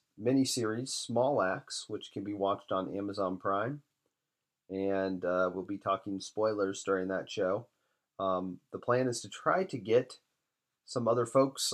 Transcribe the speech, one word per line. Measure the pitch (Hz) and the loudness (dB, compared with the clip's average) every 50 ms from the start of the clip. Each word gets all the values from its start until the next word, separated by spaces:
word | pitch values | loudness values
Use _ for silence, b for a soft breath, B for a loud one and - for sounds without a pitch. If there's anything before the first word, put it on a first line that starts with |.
| _ _ _ 101 | _ _ _ -2
miniseries | 107 120 131 139 131 - - 127 110 107 110 120 131 - | 0 4 4 4 4 2 2 0 0 0 -2 -2 -4 -6
Small | - - - - 120 127 127 139 147 113 | -6 -6 -6 -2 0 2 2 4 4 2
Axe, | 92 92 95 139 - - - - - | 2 2 0 -4 -6 -8 -10 -10 -8
which | - 107 95 - - | -8 -10 -10 -10 -10
can | - 110 98 | -10 -8 -6
be | 101 104 | -6 -2
watched | 98 98 98 98 98 - - | 0 0 0 0 -2 -2 -2
on | 101 95 92 87 90 | -2 -2 -2 -2 -4
Amazon | 98 101 101 98 101 98 92 95 | -4 -4 -4 -2 -2 -2 -2 -2
Prime. | 92 - 101 98 101 107 127 147 147 - _ _ _ _ _ _ _ _ _ _ _ _ _ _ _ _ - | -2 -2 0 0 0 0 -2 -4 -8 -10 _ _ _ _ _ _ _ _ _ _ _ _ _ _ _ _ -8
And, | 95 95 98 98 98 95 95 95 95 90 90 | -4 -2 0 0 2 2 0 0 -2 -2 -2
uh, | 87 90 90 92 90 | 0 2 2 2 2
we'll | 90 95 90 | 0 -4 -6
be | 95 101 98 | -6 -8 -4
talking | - 101 98 95 - 104 98 98 | -2 -2 -2 -2 -2 -6 -6 -6
spoilers | - - - 107 107 110 107 104 98 95 98 - - | -6 -6 -2 0 0 2 2 2 0 0 -2 -4 0
during | 98 98 95 92 | 0 0 2 2
that | 95 95 87 - - | 0 -2 -4 -4 -6
show. | - 107 95 92 98 113 120 - _ _ _ _ _ _ _ _ _ - | -2 0 0 2 0 0 -4 -10 _ _ _ _ _ _ _ _ _ -2
Um, | 98 95 92 90 92 92 90 - _ _ | 0 0 0 0 -2 -4 -8 -10 _ _
the | - | -12
plan | - - - 120 127 131 | -6 0 2 2 2 2
is | 127 120 - | 0 -2 -4
to | - 107 | -8 -12
try | - - - 160 160 185 190 | -14 -2 0 2 2 2 0
to | 185 - | -2 -6
get | 120 95 107 110 127 131 - - - _ _ _ _ _ _ _ _ _ _ _ _ _ | -8 0 4 4 4 4 2 -8 -20 _ _ _ _ _ _ _ _ _ _ _ _ _
some | - - 127 117 | -6 -4 0 2
other | 113 120 123 120 | 4 4 4 2
folks | 117 - 135 135 135 135 - - - | 4 4 4 4 4 2 -4 -4 -4